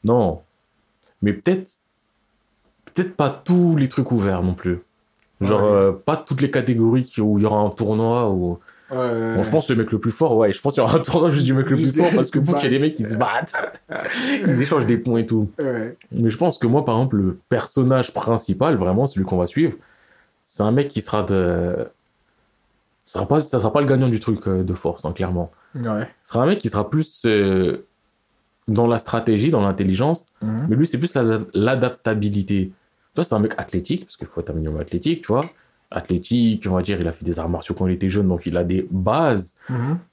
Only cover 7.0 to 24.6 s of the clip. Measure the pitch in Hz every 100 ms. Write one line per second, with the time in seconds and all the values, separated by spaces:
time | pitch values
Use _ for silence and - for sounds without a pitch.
7 | 127 - 107 104 107 107 104 104 107 110
8 | 113 120 117 95 87 87 - - _ 131
9 | 123 117 113 110 104 156 147 120 107 107
10 | 120 - 160 113 107 95 143 143 117 156
11 | - 175 165 147 131 131 - 135 156 143
12 | 175 190 - 151 151 143 139 131 151 151
13 | 107 110 120 113 165 - - - _ -
14 | - 240 262 277 196 127 139 160 117 117
15 | 123 117 113 113 104 - 139 120 110 -
16 | _ 123 113 113 175 - 120 135 143 113
17 | 131 107 95 87 _ 123 - - 127 131
18 | 123 - - 113 - 90 139 131 90 95
19 | 139 - 95 92 87 - 160 - _ _
20 | _ _ _ _ - - 104 123 143 -
21 | - 104 98 95 90 87 87 87 - _
22 | _ _ _ _ _ _ _ _ _ _
23 | - 92 98 147 147 127 107 147 139 135
24 | 131 110 113 104 - 92